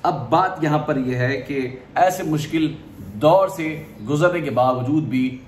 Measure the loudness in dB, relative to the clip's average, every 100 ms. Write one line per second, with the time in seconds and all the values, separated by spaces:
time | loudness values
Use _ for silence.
0 | 0 -2 0 2 2 0 0 0 0 -2
1 | -2 0 -2 -2 -4 -4 -6 -8 -6 2
2 | 2 2 -2 -2 -2 -2 -2 -4 -16 -18
3 | -14 2 6 6 4 -2 -6 -6 -12 -14
4 | -4 2 2 2 -2 2 2 2 0 0
5 | 0 0 -2 -4